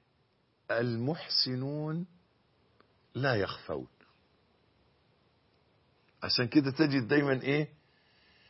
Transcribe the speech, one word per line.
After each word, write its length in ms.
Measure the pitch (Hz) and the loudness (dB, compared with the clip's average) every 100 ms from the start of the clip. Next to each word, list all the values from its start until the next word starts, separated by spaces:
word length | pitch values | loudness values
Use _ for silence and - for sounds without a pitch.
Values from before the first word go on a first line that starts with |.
| _ _ _ _ _ _ - | _ _ _ _ _ _ -4
المحسنون 1400 | 113 120 117 127 165 - - 127 127 135 147 156 160 185 _ _ _ _ _ _ _ _ _ _ | 0 0 0 -2 -4 -2 0 0 -2 -4 -4 -4 -4 -6 _ _ _ _ _ _ _ _ _ _
لا 200 | 120 135 | -2 0
يخفون. 520 | 113 92 - - 73 64 _ - _ _ _ _ _ _ _ _ _ _ _ _ _ _ _ _ _ _ _ _ _ | 2 0 -4 -8 -8 -8 _ -20 _ _ _ _ _ _ _ _ _ _ _ _ _ _ _ _ _ _ _ _ _
عشان 260 | - - 120 | -2 0 2
كده 220 | 151 135 | 2 2
تجد 380 | 135 151 135 107 | 2 2 2 2
دايمًا 340 | 147 143 131 | 2 4 0
إيه؟ 260 | 131 147 151 - _ _ _ _ _ _ | 0 -2 -2 -10 _ _ _ _ _ _